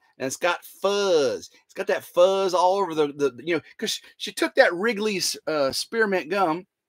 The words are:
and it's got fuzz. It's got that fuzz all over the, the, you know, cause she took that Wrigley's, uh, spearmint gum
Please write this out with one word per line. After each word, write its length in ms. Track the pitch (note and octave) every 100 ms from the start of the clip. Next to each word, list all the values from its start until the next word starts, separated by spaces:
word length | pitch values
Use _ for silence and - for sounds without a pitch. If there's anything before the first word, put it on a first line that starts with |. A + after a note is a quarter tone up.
| _ -
and 100 | C3
it's 100 | -
got 260 | F3 E3+
fuzz. 840 | - - F#3+ G3+ G3 E3 C3+ G2 E2 _ _
It's 80 |
got 140 | - F#3+
that 180 | F3 A#2+
fuzz 480 | - F3+ G3 F#3+
all 240 | F3 F3+ F#3+
over 180 | F#3 D#3
the, 120 | D3
the, 300 | C#3+ C#3+ A#2+
you 120 | D3 E3
know, 60 | - -
cause 220 | G#3+ - - -
she 160 | -
took 240 | - E4 -
that 180 | A#3+
Wrigley's, 640 | F3 A3 G#3 G#3+ G3 - - -
uh, 280 | D3+ C3+
spearmint 560 | C3 - A#3 A3 F#3 C#3+
gum 360 | F#3+ F#3 D#3+ F#3 _